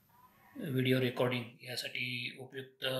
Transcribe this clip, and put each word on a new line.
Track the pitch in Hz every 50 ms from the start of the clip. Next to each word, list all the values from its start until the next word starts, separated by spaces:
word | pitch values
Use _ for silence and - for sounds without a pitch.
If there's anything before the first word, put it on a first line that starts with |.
| _ _ _ _ - - _ _ - - -
Video | 277 214 160 127 131 127 127 127 131
recording | 127 123 - - 123 127 123 123 117 113 - - -
यासाठी | 127 123 - - 127 - 127 123 127 123 123 123 123 - -
उपयुक्त | 131 - - 135 131 131 - _ 131 131 131 131